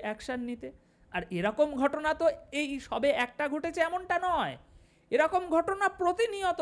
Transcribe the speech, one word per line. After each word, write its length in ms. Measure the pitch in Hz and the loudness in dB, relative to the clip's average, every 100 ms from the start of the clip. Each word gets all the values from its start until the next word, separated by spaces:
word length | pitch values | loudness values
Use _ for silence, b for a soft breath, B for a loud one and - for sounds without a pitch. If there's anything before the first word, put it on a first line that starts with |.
অ্যাকশন 380 | 214 214 - 247 | 0 -8 -6 -6
নিতে? 300 | 240 240 254 - b b b | -6 -8 -12 -16 b b b
আর 100 | 180 175 | -8 -6
এরকম 360 | 175 196 214 302 | -2 0 2 2
ঘটনা 360 | 277 277 302 311 | 4 0 0 -2
তো 120 | 311 320 - - | 2 2 0 -4
এই 180 | 285 294 277 | -2 -2 -4
সবে 300 | - 226 277 262 240 | -4 0 2 2 0
একটা 200 | - 294 | -2 -2
ঘটেছে 300 | 294 330 339 | -2 -4 0
এমনটা 360 | 330 359 359 349 | 0 -2 -2 -2
নয়, 360 | 359 320 165 123 - b b b b | 0 0 -2 -6 -16 b b b b
এরকম 320 | 247 320 370 359 | 2 4 2 2
ঘটনা 360 | 320 339 392 392 | 0 2 0 -2
প্রতিনিয়ত 720 | 381 349 349 466 403 370 339 | 2 0 2 0 0 -2 0